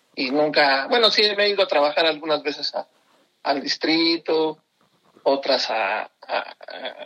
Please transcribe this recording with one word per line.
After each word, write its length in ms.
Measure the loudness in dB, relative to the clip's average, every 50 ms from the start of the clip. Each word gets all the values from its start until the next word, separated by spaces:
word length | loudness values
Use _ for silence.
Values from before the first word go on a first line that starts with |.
| _ _ -8
y 160 | -6 -4 -2 0
nunca, 560 | 2 0 2 4 4 4 4 4 2 0 0
bueno, 200 | 2 4 4 4 2
sí 100 | 2 2 2 2
me 80 | 0 0
he 40 | 0
ido 120 | 2 0 0
a 60 | 2
trabajar 360 | 2 2 2 2 2 2 0
algunas 360 | 0 0 -2 -2 -2 -2 -2 -2
veces 320 | -4 -8 -6 -8 -8 -8
a, 140 | -8 -10 _ _ _ _ _ _ _ _ _ _ _ -4
al 160 | -2 -2 -2 -2
distrito, 960 | -4 -6 -4 0 0 2 2 2 2 0 0 0 0 0 2 2 0 -2 -6 _ _ _ _ _ _ _ _ _ _ _ -4 0 0
otras 400 | 0 2 2 0 0 0 0 -2
a, 320 | -2 -2 0 -2 -2 -4 -6
a, 520 | -8 _ _ -10 -6 -4 -4 -4 -6 -14 _ -18 -16 -16 -12 -12 -12 -12 -12 -8